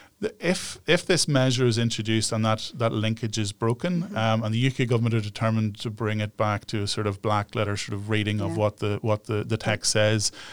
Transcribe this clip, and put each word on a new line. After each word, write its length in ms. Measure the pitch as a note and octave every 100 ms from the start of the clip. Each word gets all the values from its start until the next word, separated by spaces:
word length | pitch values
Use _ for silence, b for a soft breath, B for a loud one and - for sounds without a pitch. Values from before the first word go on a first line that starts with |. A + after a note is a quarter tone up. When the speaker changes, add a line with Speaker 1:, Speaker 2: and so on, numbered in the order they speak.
| B _
Speaker 1:
The, 120 | - -
if, 380 | E3+ F#3+ - - -
if 180 | E3+
this 240 | - E3+ -
measure 380 | C#3 C3 B2 B2
is 100 | A2+
introduced 560 | A#2 A2+ G#2+ A2 G#2+
and 100 | A2+ A2
that, 240 | G#2+ -
that 200 | - A2+
linkage 440 | A2+ A2 A2+ A2+ A2
is 160 | G2+
broken, 520 | - A2+ B2 F3 F3
Speaker 2:
Mm-hmm. 120 | - A2
Speaker 1:
um, 260 | A2+ A2
and 120 | G#2+
the 40 | A2+
U 100 | C3
K 160 | B2+ A#2+
government 300 | A#2 A#2 A#2
are 40 |
determined 580 | G#2 - A2+ A2 G#2+ G2+
to 100 | A#2
bring 300 | G#2 A2 G#2+
it 140 | G#2+ -
back 260 | G#2+ G#2 -
to 140 | A2
a 40 | G2+
sort 200 | - G#2
of 140 | F#2+
black 340 | G#2+ G#2 G2+
letter 220 | A2+ G2+ G2+
sort 160 | -
of 160 | G2+ G#2
reading 320 | A2 G#2 G#2
of 120 | G2+
Speaker 2:
Yeah. 40 | G#2+
Speaker 1:
what 220 | G#2 -
the, 200 | G#2 G2+
what 220 | A2 G#2
the, 200 | - G#2
the 140 | A2+ A2
text 340 | - G#2+ -
says, 400 | A2 G#2+ A2 - B B